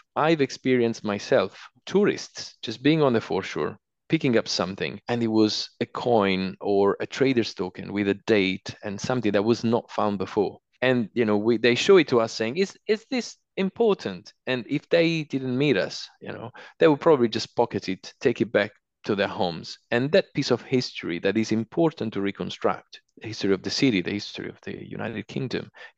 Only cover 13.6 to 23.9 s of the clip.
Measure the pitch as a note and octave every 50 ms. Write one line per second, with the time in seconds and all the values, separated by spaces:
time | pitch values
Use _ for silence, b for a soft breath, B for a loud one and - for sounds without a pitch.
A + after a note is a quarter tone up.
13.6 | F#3+ F#3+ - - A#3 A3 F#3+ - - G#2 F#2+ F2 - - - _ _ B2 B2+ B2
14.6 | A2 - C3+ D3+ - - - E3+ E3+ E3 E3 D#3+ D3+ - - C3+ C3 C3 B2 B2+
15.6 | C#3+ D3+ A#2+ F2+ D2+ C2+ - - - - _ _ - A2+ G2+ G2 A2+ A2+ - B
16.6 | B B B B - E3 D3 C#3 - E3+ D#3 C3 A#2+ A#2 G#2 A2 - - _ -
17.6 | A#2+ - - G2+ - - F#2+ - - - - - - C3 A#2+ - A2 G#2 - G#2+
18.6 | G2+ G#2+ - _ _ _ _ _ - - G#2+ G2 G2 F#2+ F#2 - G2+ F2 E2 E2+
19.6 | - - - - _ - A#2+ A#2+ B2+ C#3+ E3 G3 - _ - D3+ C3+ - B2+ A2+
20.6 | - - C3+ B2+ B2 - - - - E2+ E2+ E2+ - G2 G2 A2+ A2 - A2 A2
21.6 | A2+ - - - E3 D#3 - - A#2 A2+ - G2+ G2 G2 G2 - F2+ F#2+ - -
22.6 | - A2 - - - _ - - _ _ _ _ - A2 A2 - - G2 G2 F#2
23.6 | - G2 - - C#3+ C3+